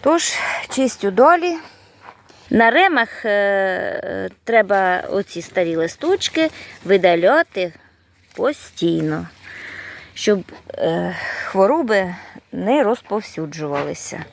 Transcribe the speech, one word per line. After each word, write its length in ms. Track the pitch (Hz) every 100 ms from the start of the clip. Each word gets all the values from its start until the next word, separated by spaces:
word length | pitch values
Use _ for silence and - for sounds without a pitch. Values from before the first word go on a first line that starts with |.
Тож, 320 | 269 330 - - - - -
чистю 420 | - 262 - 202
далі. 460 | 185 269 349 349 330 - - _ _ - - _ - -
На 220 | 220 226
ремах, 540 | 254 381 285 233 - 226
е, 40 |
е, 1000 | 202 202 196 190 185 - - - 185 185 _
треба 600 | - 226 190 196 185 180 -
оці 320 | 196 196 170
старі 340 | 165 - 170 165
листочки 760 | 165 - 320 392 - 320 320 - - - 175
видаляти 880 | 196 175 170 180 294 330 - 180 - _ _ _ _ _ -
постійно, 920 | 240 294 - - 170 165 156 156 170 - - - - - - - -
щоб, 300 | - - 202 - - - -
е, 380 | 165 170 175 175 - - -
хвороби 680 | 190 196 311 254 208 185 180 - - _
не 320 | 175 185 285
розповсюджувалися. 1400 | 214 240 - 208 - - 156 160 151 143 147 165 - - 160